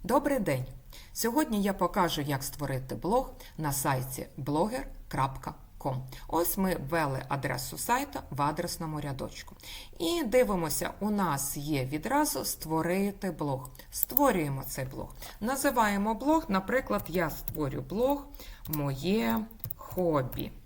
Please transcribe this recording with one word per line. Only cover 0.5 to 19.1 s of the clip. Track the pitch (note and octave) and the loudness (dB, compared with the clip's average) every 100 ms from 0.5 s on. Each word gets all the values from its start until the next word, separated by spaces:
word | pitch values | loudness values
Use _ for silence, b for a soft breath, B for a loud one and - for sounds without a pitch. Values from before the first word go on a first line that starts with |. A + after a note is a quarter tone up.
| C3 B2+ - - B B | 0 -2 -10 -16 B B
Сьогодні | - A3+ C4+ D4 G#3 | -2 2 2 2 2
я | G3 | 2
покажу, | G3 F3 G#3 E3+ D#3 | 2 2 4 2 2
як | C#3+ C#3 | 0 -2
створити | - - C#3 C3 C3 | -2 -4 -2 -2 -4
блог | A2+ E3 B3 C4 - B - | -4 2 2 2 -10 B -4
на | D#3 | -2
сайті | C#3+ D#3 C3 B2+ - - - | 0 0 0 -2 -8 -10 -6
блогер | C3+ D3+ G#3 B3+ - - - | 0 2 2 0 -8 -12 -6
крапка | C#3 C3 C3 - - - - | -2 0 -2 -10 -12 -16 -6
ком. | C#3 B2+ - B B | -4 -4 -6 B B
Ось | E3 F3 - | 2 2 2
ми | F#3+ E3+ C#3 | 2 0 0
ввели | E3+ D3 C3+ - | 0 2 -2 -2
адресу | C#3+ C#3+ C3+ - - | -2 0 -2 -4 -6
сайту | - B3 C#4+ C4 - | 0 0 0 -8 -6
в | C3+ | 0
адресному | C#3+ D#3 E3+ - D#3+ D3+ | 0 0 -4 -4 -4 -4
рядочку. | C#3+ C3 A2+ - - - B B B - | -4 -6 -8 -10 -16 -16 B B B -4
І | E4 E4+ | -2 0
дивимося, | B3 B3+ G#3+ F#3+ D#3+ - - - | 4 4 6 2 0 0 -2 -2
у | G#3 | 0
нас | G#3 F3 C#3 - D#3 | 2 2 2 0 -4
є | C#3+ C#3+ | 0 0
відразу | B2+ D3+ G#3+ C#4 D4+ - | 0 -2 2 2 4 0
«Створити | - - D#3 D#3+ E3 F#3+ G3+ G3 F#3+ | -4 -6 0 0 2 2 0 -2 -6
блог». | D#3 D3 C3 C3 - B | -2 -2 -2 -4 -14 B
Створюємо | - - - C#4+ F#3+ D3 C3+ - | -6 -2 6 6 6 2 -2 -4
цей | - | -6
блог. | C3 - - - B B | -6 -6 -10 -10 B B
Називаємо | G#3+ C4+ C#4+ B3 G#3+ G3+ G#3 | -2 2 2 4 4 4 2
блог, | A3 C4+ D#4+ D#4+ | 2 4 4 4
наприклад, | F#3+ G3 B3 C4 G#3 - | 2 4 0 2 -2 2
я | F3 D#3+ | 0 0
створю | - - - C#3+ C#3 C3 | -2 -8 -2 -2 -2 -4
блог | G3 B3+ C#4+ - B B B - | 2 2 2 -2 B B B -4
«Моє | D3+ C#3+ C3 E3 | 0 0 0 2